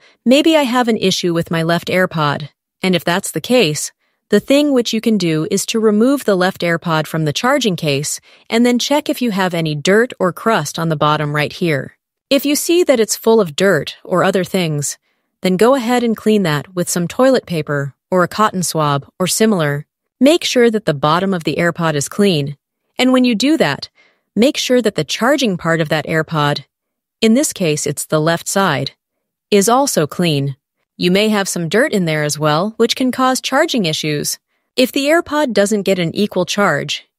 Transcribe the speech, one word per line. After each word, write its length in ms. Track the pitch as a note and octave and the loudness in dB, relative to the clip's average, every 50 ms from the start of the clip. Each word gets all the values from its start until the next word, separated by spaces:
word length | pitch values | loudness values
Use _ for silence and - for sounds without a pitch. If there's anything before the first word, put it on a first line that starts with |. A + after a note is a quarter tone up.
| _ _ _ _ - | _ _ _ _ 2
maybe 320 | A#3 C4 D4+ D4+ E4 D#4+ | 2 4 4 4 4 4
I 60 | D4+ C#4 | 2 2
have 240 | A3 B3 B3 A#3+ | 2 0 0 2
an 100 | A#3 A3 | 0 0
issue 380 | - - F#3 F3+ - - F3 E3 | 0 0 -2 -2 0 -2 -2 -2
with 160 | E3+ E3 - | -2 -2 -2
my 100 | F3 E3 | -2 -2
left 260 | D#3+ E3 E3+ F3 - | 0 0 0 -2 -2
AirPod, 600 | - E3+ F#3 F#3 - - D#3+ D3+ C#3+ C#3+ D3 D3 - _ _ _ _ _ - | -2 0 0 0 0 0 -2 -2 -2 -2 -4 -8 -12 _ _ _ _ _ -6
and 140 | - F#3 F3+ | -2 0 0
if 80 | D#3+ - | 0 0
that's 260 | F3 E3+ G3 - - | 0 -2 -2 -4 -6
the 100 | - D#3+ | -8 -6
case, 520 | - - B3 B3 F#3 D3+ D3 - - - _ _ _ _ _ _ _ - | -4 0 2 2 2 2 0 -4 -8 -10 _ _ _ _ _ _ _ 0
the 100 | - D#3 | 0 0
thing 340 | - - C4+ C#4+ D4+ D4 C4+ | 2 2 2 2 2 2 2
which 180 | A#3+ A3+ - | 0 0 0
you 80 | A3+ A3 | -4 -2
can 200 | - A#3 A3 F#3+ | 0 0 0 0
do 280 | F3 E3 D#3 D#3 D#3+ - | 0 0 -2 -2 -2 -2
is 160 | G3 G3 - | -4 -4 -4
to 120 | - - A3+ | -4 -4 0
remove 460 | A3 A3 G#3 G#3 A#3 C4 C#4+ C4 - | 2 2 4 4 2 2 2 0 0
the 80 | G#3+ G3 | 0 0
left 280 | F3+ F3+ F#3+ - - | 2 0 -2 -2 -2
AirPod 440 | F3 E3+ E3+ D#3+ - E3+ D#3+ D#3 D3+ | -2 -2 -2 -2 -2 -2 -2 -2 -2
from 200 | - - D#3+ D#3 | -2 -4 -4 -2
the 60 | D3 | -2
charging 440 | C#3 - - B3+ C#4+ D4 B3 G#3 F3 | -2 -2 0 0 0 2 0 -2 -2
case 440 | - E3 D3 C#3 C#3 D3 - - - _ _ - _ _ - | -2 -2 -2 -2 -2 -2 -6 -8 -10 _ _ -20 _ _ -2
and 160 | A3+ A#3 A#3+ | 0 2 2
then 140 | B3 B3 A#3 | 4 2 0
check 280 | - - C#4+ D4+ D4 | 0 0 0 0 0
if 140 | - C#4 - | -2 -4 -2
you 80 | B3 A#3 | -2 -2
have 240 | F#3 G3 F#3 F3+ F3 | 0 0 -2 0 0
any 220 | E3 D#3+ D#3 D3+ | -2 -2 -2 -4
dirt 380 | D3 - F3+ G3+ A3 B3 B3+ - - | -2 0 2 2 2 2 0 -2 -2
or 140 | F#3+ F3 D#3+ | -2 -2 -2
crust 460 | - - A3+ A3 E3+ D3 - - F3 | -2 -2 0 0 0 -2 -4 -6 -4
on 100 | E3 E3 | -2 -2
the 60 | D#3 | 0
bottom 400 | D3 D#3 D3 D3+ D3+ D3+ D3 D3 | 0 2 0 0 0 -2 -2 -2
right 180 | D3 D3 - - | -2 -2 -4 -4
here. 420 | - F3+ E3 D3 C3 - - _ _ _ _ _ _ _ - | -4 -2 -2 -2 -2 -4 -8 _ _ _ _ _ _ _ 0
If 120 | C4+ C#4 - | 0 0 2
you 120 | C#4+ D4 | 0 -2
see 280 | - - - E4+ F4 F4 | -2 0 0 2 2 4
that 140 | - C4 A3+ | 2 2 2
it's 160 | G#3 - - | 2 0 -2
full 240 | - - A3+ A3+ A3+ | -2 2 2 4 4
of 160 | F#3+ D#3+ C#3 | 2 0 -2
dirt 420 | - F#3 G3+ F3 C#3 - - - _ - | 0 0 2 2 0 -2 -6 -12 _ -8
or 200 | - F3+ E3+ F3 | -4 0 0 2
other 200 | F#3+ G3 F#3+ F3 | 2 2 0 -2
things, 540 | - - F#3 F3 D#3+ D3+ D3 C#3+ - - _ _ _ _ _ _ _ _ _ | -2 -2 -2 -2 -2 -2 -4 -4 -6 -8 _ _ _ _ _ _ _ _ _
then 160 | - F#3 F#3 | -2 0 2
go 180 | F3 G#3+ B3 C#4 | 4 4 4 4
ahead 280 | C#4 A3 A#3+ B3 B3 A#3+ | 2 0 0 0 0 0
and 140 | A3+ G#3 | 0 -2
clean 240 | - - G#3+ A3 G#3 | 0 0 2 2 2
that 320 | F#3 D#3 D3 C#3+ - - F#3 | 2 0 0 -2 -4 -6 -6
with 160 | F3+ F3 - | -6 -4 -4
some 180 | - F3+ E3+ | -4 -4 -4
toilet 380 | - - - B3+ C4+ B3+ - - | -4 0 2 2 2 2 2 -2
paper 480 | - E3+ D#3 D3 - C#3+ C#3+ C#3+ C3+ - _ _ - | -4 -6 -6 -4 -4 -4 -4 -4 -6 -10 _ _ -2
or 140 | F#3 F3+ F3 | 0 0 0
a 40 | |
cotton 360 | - - - G#3+ G#3+ - F#3 D#3+ | 0 2 0 0 0 0 -2 -4
swab 440 | - - D#3+ D3+ D3 C#3+ C#3 - - _ - | -2 -2 0 0 0 0 -2 -4 -8 _ -4
or 80 | F#3 | -4
similar. 580 | E3+ - - A3 A3 G#3 E3+ D3+ C#3+ C#3+ D3 - _ _ _ _ _ _ - | -2 0 2 2 2 2 2 0 -2 -2 -4 -8 _ _ _ _ _ _ 2
Make 240 | B3 D4 E4+ E4+ - | 4 4 4 2 0
sure 280 | - - B3 A#3 A#3 | 0 0 2 2 2
that 140 | A3 G#3 - | 2 0 -2
the 100 | E3 D3+ | -2 -2
bottom 400 | C3+ D3+ D3+ D#3+ F3+ F#3+ G3 F#3 | 0 2 2 2 2 0 0 -2
of 80 | E3+ D3+ | -2 -4
the 140 | D#3+ D3+ | -4 -2
AirPod 360 | F3 E3+ E3+ E3 F3 E3 D#3+ D3 | 0 -2 -2 0 -2 -2 -2 -2
is 160 | C#3+ - - | -2 -4 -4
clean, 480 | - - G3+ G3 E3+ C#3+ C#3 D3 C#3+ _ _ _ _ _ _ _ _ | -2 0 2 2 2 0 -2 -4 -8 _ _ _ _ _ _ _ _
and 160 | - B3+ B3+ B3+ | 0 2 2 4
when 120 | B3+ B3 | 4 2
you 100 | B3 A#3 | 2 2
do 220 | G3 B3+ D4 D#4+ | 2 2 2 2
that, 320 | B3+ F#3 D3 C#3 - - - _ _ _ _ _ _ _ _ - | 2 2 0 -2 -4 -8 -16 _ _ _ _ _ _ _ _ 0
make 200 | G3+ A#3 D4+ - | 2 2 2 2
sure 240 | - - - B3+ B3 | 0 -2 0 2 2
that 140 | A3 G#3 - | 2 0 -2
the 80 | D#3 D3+ | -2 -4
charging 500 | - - - A3 C4 D4+ C#4 C4+ G#3 F3+ | -4 -4 -2 0 0 2 2 0 -2 -2
part 240 | - - E3 E3 D#3+ | -2 -2 0 0 0
of 80 | D#3+ | 0
that 180 | D3 E3 D3+ - | 0 -2 -2 -2
AirPod, 580 | - E3 D#3+ D#3 - D#3+ D3+ D3 C#3+ D3 C#3 - _ _ _ _ _ _ _ _ _ _ - | -2 -2 -2 -2 -2 0 0 0 0 0 -2 -6 _ _ _ _ _ _ _ _ _ _ 0
in 140 | A3+ A3 A3+ | 2 4 4
this 180 | C4+ D#4 - - | 4 2 -2 -2
case 340 | - F3+ D#3 D3+ D3+ - | -2 -2 -2 -2 -2 -4
it's 180 | D3 D3 - - | -6 -6 -6 -6
the 140 | - D#3 D#3 | -2 -2 0
left 300 | D3+ E3 E3+ - - - | 0 0 0 -2 -4 -4
side, 420 | - G3 G3 F3 C#3 C3 C3+ - _ _ _ _ _ _ _ _ _ _ _ - | -2 0 0 2 0 -2 -4 -6 _ _ _ _ _ _ _ _ _ _ _ 0
is 200 | G#3 G3+ F#3+ A3+ | 2 2 4 4
also 360 | A#3+ C4+ C#4+ C4+ - F3+ D3+ | 2 2 2 0 0 -2 -2
clean. 520 | - - - F3 E3 D3 C#3 C#3 C#3 C3 _ _ _ _ _ _ _ _ | -2 -2 -2 0 0 0 0 -2 -4 -6 _ _ _ _ _ _ _ _
You 120 | - F3+ F3+ | -2 0 2
may 200 | F#3 G3 G#3+ A3 | 2 2 2 2
have 180 | G#3+ G3+ F#3+ | 2 0 -2
some 220 | - - F3+ E3 D3+ | -2 -4 -6 -4 0
dirt 240 | F#3+ A3+ D4 D#4+ G#3+ | 0 0 0 2 0
in 100 | G3 F3 | -2 0
there 180 | D#3+ D#3 D3+ | 0 -2 -2
as 160 | D3+ D3+ D3 | -2 -4 -4
well, 360 | D3 D#3 D3+ D3 D#3+ G3 A3 - | -2 0 0 2 2 0 -2 -2
which 220 | - A3+ A#3 - | -2 0 0 0
can 160 | - B3+ B3+ A#3 | -2 -2 -2 0
cause 260 | C4 C4 B3+ C4 - | 0 0 0 0 -2
charging 460 | - - C4 C#4+ E4+ D#4 C#4 A#3+ F3+ | -4 -2 0 0 0 0 0 -2 -2
issues. 520 | D#3 D#3 - - D3+ D3 D3 D#3 - - - _ _ _ _ _ _ - | -2 -2 -4 -4 -4 -4 -4 -4 -6 -8 -10 _ _ _ _ _ _ 0
If 160 | - B3+ - | 0 0 2
the 140 | - C#4 C4+ | 0 -2 0
AirPod 480 | D4 E4 E4+ E4+ - D4 D4+ D4+ B3+ G3+ | 2 2 2 0 0 -2 -2 -2 0 2
doesn't 300 | G3+ G3+ G3 A3 G3+ F3+ | 0 2 2 0 -2 0
get 160 | F#3+ F#3+ F3+ | 0 0 0
an 140 | E3+ D#3+ - | -2 -4 -2
equal 320 | - G#3 - - F#3 F3 | -2 -2 -2 0 -4 -4
charge 600 | - - G3+ G3+ F3 D3 C#3 C#3+ D3 - - - _ _ | -2 0 0 0 0 0 -2 -4 -6 -8 -10 -12 _ _